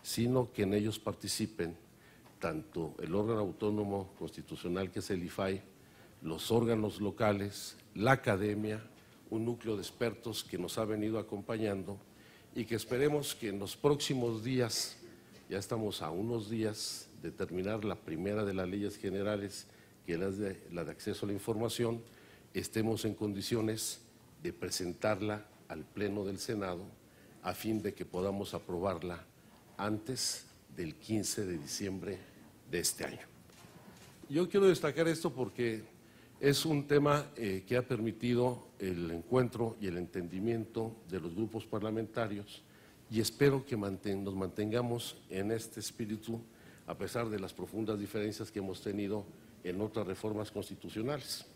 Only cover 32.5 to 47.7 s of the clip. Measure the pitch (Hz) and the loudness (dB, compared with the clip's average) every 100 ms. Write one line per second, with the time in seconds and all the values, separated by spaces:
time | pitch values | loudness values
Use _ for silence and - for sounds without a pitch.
32.5 | - - 175 - - 76 - - - - | -20 -2 0 0 0 -6 -8 -14 -20 -20
33.5 | - - - - - - - - 143 175 | -20 -20 -20 -20 -20 -20 -18 -2 0 4
34.5 | 202 196 170 151 143 165 160 180 127 113 | 8 8 8 4 4 4 4 0 0 -4
35.5 | - 120 110 104 - - - - - 139 | 2 0 0 -6 -18 -20 -20 -20 2 4
36.5 | 143 160 147 139 147 147 147 143 - 107 | 6 4 2 6 6 8 6 4 -2 0
37.5 | 95 - 123 123 120 113 - 123 120 123 | 0 2 2 2 0 0 2 4 6 4
38.5 | 120 - - 95 85 85 85 - 127 120 | 2 -10 -4 -2 0 0 -2 4 4 4
39.5 | 107 113 110 98 87 85 95 87 92 110 | 2 -2 0 -2 -2 -2 -4 -4 0 2
40.5 | 117 110 113 110 - - 92 82 85 110 | 2 0 -2 -2 -6 -6 -4 -4 -2 -2
41.5 | 110 - 107 107 110 107 - 110 101 101 | -2 -4 -2 0 0 -2 -2 -2 -4 -8
42.5 | - - - - - - 110 110 - 143 | -16 -20 -20 -20 -20 -2 2 2 6 6
43.5 | 135 - 113 101 95 104 98 98 98 95 | 6 0 -2 -2 -2 -2 -2 -2 -2 -2
44.5 | - 104 117 120 117 - - - 95 101 | 0 0 2 0 -2 -4 -12 -6 -2 0
45.5 | 117 113 110 101 - 110 107 117 113 113 | 0 -2 -8 -8 -6 -4 -4 -4 -6 -8
46.5 | - - - - - 98 123 113 104 92 | -20 -20 -16 -10 -6 -2 -2 -2 -2 -4
47.5 | - 90 | -6 -6